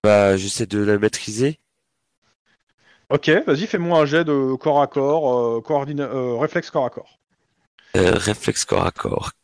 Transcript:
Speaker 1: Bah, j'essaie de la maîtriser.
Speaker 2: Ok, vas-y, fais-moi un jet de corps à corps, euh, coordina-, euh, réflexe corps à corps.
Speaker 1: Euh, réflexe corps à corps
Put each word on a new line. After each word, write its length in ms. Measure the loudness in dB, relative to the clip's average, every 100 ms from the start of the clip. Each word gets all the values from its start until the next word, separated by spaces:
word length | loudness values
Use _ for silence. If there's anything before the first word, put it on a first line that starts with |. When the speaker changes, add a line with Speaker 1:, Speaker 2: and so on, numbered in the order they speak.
Speaker 1:
Bah, 320 | 4 4 4 2
j'essaie 300 | -2 -6 -4
de 120 | -2
la 200 | 0 2
maîtriser. 600 | 0 -2 -10 -2 -4 -4 _ _ _ _ _ _ _ _ _ _ _ _ _ _ _
Speaker 2:
Ok, 220 | -2 2 2 2
vas-y, 200 | -2 0
fais-moi 320 | -4 2 2
un 40 |
jet 180 | 2 2
de 320 | 0 0 0
corps 280 | -2 0 2
à 40 | 0
corps, 480 | 0 0 0 0
euh, 260 | 0 0 -2
coordina-, 400 | -2 -4 -2 -6 -6
euh, 240 | -6 -4 -4
réflexe 340 | -4 -4 -4
corps 140 | -4
à 60 | -4
corps. 280 | -6 -20 _ _ _ _ _ _ _ _ 2
Speaker 1:
Euh, 160 | 2
réflexe 520 | 2 0 -4 -4 -4 -2
corps 180 | 0
à 60 | 0
corps 400 | -4 -6 -4 -6 -12